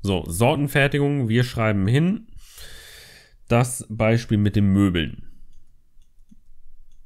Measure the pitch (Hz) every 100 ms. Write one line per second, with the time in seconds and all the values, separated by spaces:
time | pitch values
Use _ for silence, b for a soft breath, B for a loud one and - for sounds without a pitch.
0 | 98 92 - 85 117 147 143 147 139 147
1 | 143 143 117 117 123 - 110 101 95 127
2 | 170 220 - - B B B B B B
3 | B B B B - 117 123 - - 107
4 | 110 117 120 107 104 104 101 95 98 87
5 | 71 - - - - - - - _ -
6 | - - - - - - - - - -